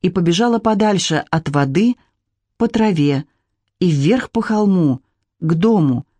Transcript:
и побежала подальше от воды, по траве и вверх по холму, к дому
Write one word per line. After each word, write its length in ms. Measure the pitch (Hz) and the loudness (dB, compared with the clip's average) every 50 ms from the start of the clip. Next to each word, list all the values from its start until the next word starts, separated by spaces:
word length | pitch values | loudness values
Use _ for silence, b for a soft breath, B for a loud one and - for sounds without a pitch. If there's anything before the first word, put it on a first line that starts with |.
и 80 | - 185 | -4 -2
побежала 480 | 180 190 175 170 170 175 233 240 233 226 | -2 0 0 0 0 0 0 0 0 0
подальше 640 | 226 226 220 196 220 214 208 175 - - 160 147 - _ | 0 -2 0 2 0 0 0 0 -2 -2 -4 -4 -4 _
от 180 | - 160 - 147 | -6 -4 -4 -2
воды, 480 | 143 147 143 139 135 165 214 240 247 _ _ _ _ _ _ _ _ _ _ _ _ | -2 -2 -2 0 0 0 0 0 -2 _ _ _ _ _ _ _ _ _ _ _ _
по 120 | _ 233 233 | _ -4 -2
траве 560 | - 226 220 214 190 156 143 143 143 135 151 _ _ _ _ _ _ _ _ _ _ _ | 0 0 0 0 2 2 0 0 0 -2 -4 _ _ _ _ _ _ _ _ _ _ _
и 100 | 185 180 | 0 0
вверх 400 | 156 139 139 156 233 254 - - | 2 2 2 2 0 0 -2 -4
по 120 | _ 226 | _ -6
холму, 600 | 220 - 220 214 208 202 190 180 165 147 127 127 _ _ _ _ _ _ _ _ | -4 -2 0 0 2 2 2 2 2 0 0 -2 _ _ _ _ _ _ _ _
к 140 | 160 160 170 | -2 -2 0
дому 520 | 165 180 226 226 196 160 139 127 120 127 _ _ | 0 2 2 2 2 2 2 0 -2 -6 _ _